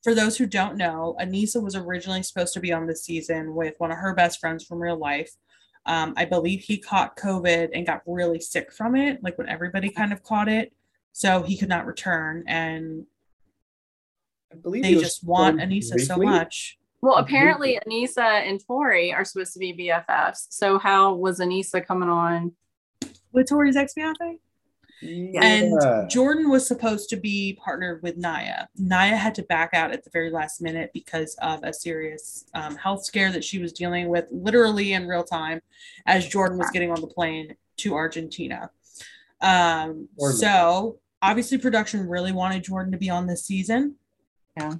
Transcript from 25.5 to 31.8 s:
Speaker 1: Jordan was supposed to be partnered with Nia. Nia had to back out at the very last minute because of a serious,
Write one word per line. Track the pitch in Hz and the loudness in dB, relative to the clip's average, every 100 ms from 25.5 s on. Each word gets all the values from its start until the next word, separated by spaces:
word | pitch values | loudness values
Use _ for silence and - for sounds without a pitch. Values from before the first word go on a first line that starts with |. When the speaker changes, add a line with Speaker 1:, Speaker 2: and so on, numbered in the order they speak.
| 214 - 160 139 113 98 | 6 4 4 4 4 2
Speaker 1:
Jordan | 240 262 302 311 | 4 4 4 4
was | 269 254 | 4 4
supposed | 240 233 208 - | -2 0 -2 -4
to | 208 | -6
be | 214 202 196 196 | -4 -2 -4 -6
partnered | - 175 180 165 | -8 -6 -6 -6
with | 175 170 | -8 -4
Nia. | 175 156 - - - - | -4 -4 -6 -8 -10 -4
Nia | 190 185 196 220 | 2 4 6 4
had | 214 | 0
to | 220 | -2
back | 175 165 165 | -2 0 2
out | 170 160 | 0 0
at | - | -4
the | - | -6
very | 170 165 | -4 -2
last | 165 156 - | -4 -6 -6
minute | 170 165 165 | -6 -4 -6
because | - - 165 156 - | -10 -8 -6 -6 -6
of | 160 156 | -6 -4
a | - | -6
serious, | 160 | -8